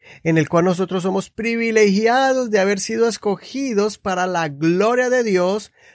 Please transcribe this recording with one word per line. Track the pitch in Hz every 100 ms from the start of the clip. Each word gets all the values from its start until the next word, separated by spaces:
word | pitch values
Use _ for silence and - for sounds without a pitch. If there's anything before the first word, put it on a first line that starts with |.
| - -
en | 165 160
el | 147
cual | 170
nosotros | 180 175 185 185
somos | 185 190 -
privilegiados | - 226 233 226 220 208 190 226 254 269 262 240
de | 208
haber | 190 202
sido | - 226 233
escogidos | 208 208 185 - 269 269 202 214 -
para | 202 180 180
la | 175 160
gloria | 139 160 175 214 247 247
de | 254
Dios, | 226 180 180 208 - _ -